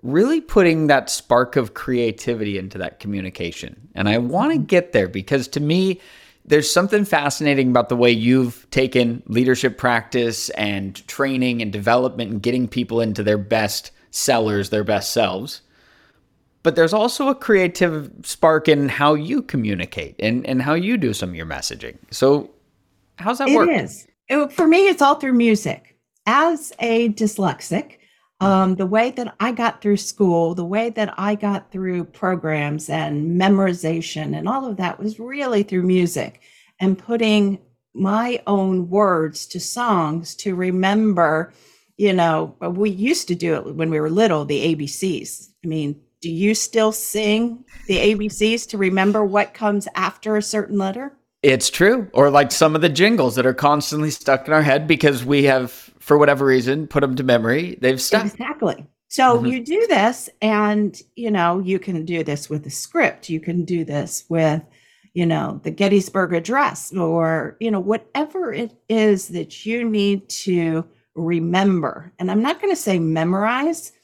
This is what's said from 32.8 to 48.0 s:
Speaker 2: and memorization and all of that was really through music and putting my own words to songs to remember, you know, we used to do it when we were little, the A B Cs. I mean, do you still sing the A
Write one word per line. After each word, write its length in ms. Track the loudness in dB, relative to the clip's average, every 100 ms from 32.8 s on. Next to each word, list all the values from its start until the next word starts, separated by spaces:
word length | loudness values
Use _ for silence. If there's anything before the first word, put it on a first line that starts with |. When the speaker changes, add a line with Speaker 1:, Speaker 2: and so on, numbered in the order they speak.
| -6
Speaker 2:
and 500 | -6 -4 -4 -2 2
memorization 960 | 4 4 2 0 -4 -4 -6 -8 -6 -6
and 100 | -4
all 180 | -4 -6
of 120 | -6
that 220 | -6 -4
was 200 | -8 -8
really 440 | -12 -6 -2 0
through 200 | 0 -2
music 580 | 2 2 0 -2 -8 -12 _ _ _ _
and 180 | -2 -2
putting 600 | -4 -2 2 2 2 -2 _ _ _
my 480 | -4 0 0 -2 -4 -2
own 400 | 0 0 -2 0
words 560 | 2 2 2 -2 -6 -12
to 120 | -12
songs 760 | -10 -4 0 0 0 -4 -8 -10
to 200 | -6 -4
remember, 960 | -2 0 2 2 2 4 2 2 -2 _ _ _ _ -2
you 160 | 2
know, 420 | 4 2 2 -4 -8
we 280 | -8 -2 -2
used 360 | 0 -2 -2 -4
to 60 | -4
do 200 | -2 -4
it 200 | -6 -6
when 140 | -2
we 100 | -2
were 100 | 0
little, 340 | 2 2 2 0
the 160 | -2
A 120 | 0 -2
B 120 | -4
Cs. 640 | -6 -4 -4 -8 -16 -18 _
I 40 | -8
mean, 320 | -6 -6 -8 _ _
do 80 | -10
you 240 | -2 0 0
still 360 | -2 0 0
sing 720 | -2 -6 -2 0 0 -2 -6 -18 -20 -4
the 100 |
A 140 | 0